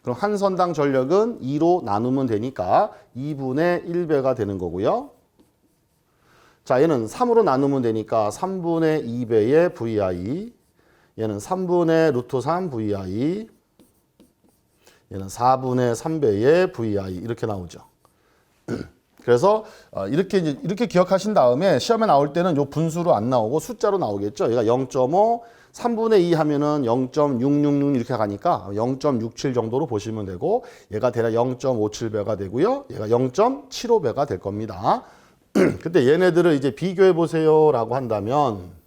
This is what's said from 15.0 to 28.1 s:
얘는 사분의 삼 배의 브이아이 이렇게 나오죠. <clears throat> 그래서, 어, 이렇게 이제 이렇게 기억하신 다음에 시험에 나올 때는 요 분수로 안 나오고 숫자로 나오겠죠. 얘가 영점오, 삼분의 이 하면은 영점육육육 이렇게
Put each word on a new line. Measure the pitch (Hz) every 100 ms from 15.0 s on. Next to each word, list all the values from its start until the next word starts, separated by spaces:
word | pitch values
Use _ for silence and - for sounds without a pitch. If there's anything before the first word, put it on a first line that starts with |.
| _
얘는 | 98 95
사분의 | - 123 131 131 127 123
삼 | 113 160 160
배의 | 135 98 123 170 185
브이아이 | 180 113 101 95 90
이렇게 | 113 113 113
나오죠. | 101 85 - - _ _ _ _ _ _ _ -
<clears throat> | 117 - _ _ _
그래서, | - 120 185 214 214 - _
어, | - 98
이렇게 | 139 190 202
이제 | 160 135
이렇게 | 165 196 226
기억하신 | 175 180 190 202
다음에 | 202 127 123 190 139
시험에 | - 226 220
나올 | 143 143
때는 | 160 185 143
요 |
분수로 | 143 151 165 160 175
안 | 117 113
나오고 | 127 110 151
숫자로 | - 233 214 196
나오겠죠. | 127 101 101 - 165
얘가 | 117 110
영점오, | 123 131 135 127 175 220 233 - - _ -
삼분의 | 240 226 226 220 175
이 |
하면은 | 160 151 147 147 151 120
영점육육육 | 123 131 151 147 123 135 143 147 143 143 135
이렇게 | 120